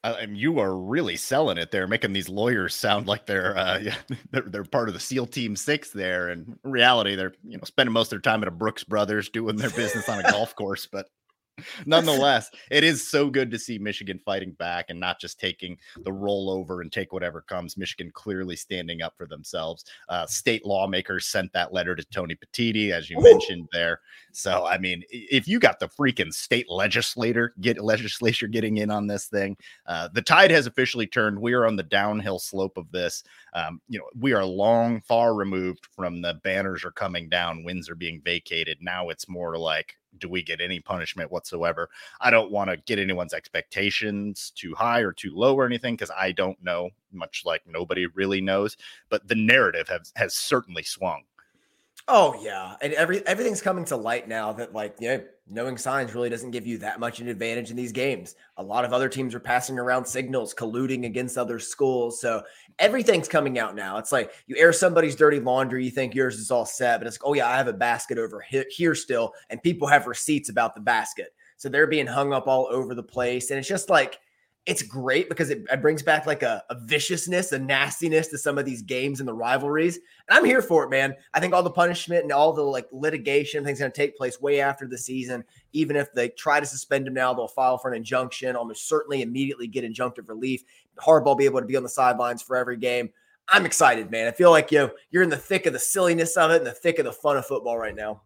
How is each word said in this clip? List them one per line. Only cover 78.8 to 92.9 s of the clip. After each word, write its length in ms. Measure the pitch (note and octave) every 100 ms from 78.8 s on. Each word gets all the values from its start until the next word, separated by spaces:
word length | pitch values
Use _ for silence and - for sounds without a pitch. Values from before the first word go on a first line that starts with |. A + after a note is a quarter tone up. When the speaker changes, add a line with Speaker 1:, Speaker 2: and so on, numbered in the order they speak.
Speaker 2:
games 360 | G2+ B2+ C#3 C3+
and 80 | C3
the 60 |
rivalries. 640 | A2+ A#2 C3 C#3+ D3+ E3+ E3+
And 420 | _ _ - D4+
I'm 60 |
here 160 | - B3+
for 240 | - E3
it, 60 | C3
man. 240 | C3+ C3+ C3+ _
I 80 | D3
think 140 | F3+
all 80 | F#3
the 80 | F3
punishment 540 | F3+ F3 F3 - E3+
and 60 | D3+
all 220 | C#3+ D#3
the, 80 | D#3
like, 260 | C#3+ C3 A#2+
litigation 720 | C3 D3+ D#3 B2 C#3 D3 D3+
things 140 | C#3+ C3+
gonna 120 | C#3
take 280 | C#3 C#3+ -
place 200 | B2+ B2
way 220 | C#3+ C#3+
after 260 | C#3 C#3 C3
the 120 | B2
season. 460 | - C3 B2 B2 - - _
Even 240 | D3+ D3 D3
if 160 | C#3
they 160 | B2 A#2+
try 320 | - D#3 D3
to 60 | C#3+
suspend 400 | C3+ - C#3 C3+
him 80 |
now, 180 | C3 B2+
they'll 160 | B2 A2+
file 300 | - B2+ B2+
for 120 | C3
an 60 | A#2
injunction, 580 | A2+ B2+ B2+ - B2+
almost 320 | B2 A#2 G#2+ -
certainly 360 | D#3 C#3+ C#3
immediately 440 | A#2 B2+ C#3 C3 A#2
get 160 | B2+
injunctive 460 | A#2+ A2 B2 - G#2
relief. 340 | A2 C3 B2+ _ _ _ -
Harbaugh 260 | D#3 D#3
will 120 | C3+ C#3
be 100 | C#3
able 140 | C3+
to 60 | A2+
be 100 | C3
on 60 |
the 60 | B2
sidelines 540 | - B2+ A#2 A#2+ A#2
for 120 | -
every 220 | B2+ B2 A#2+
game. 320 | B2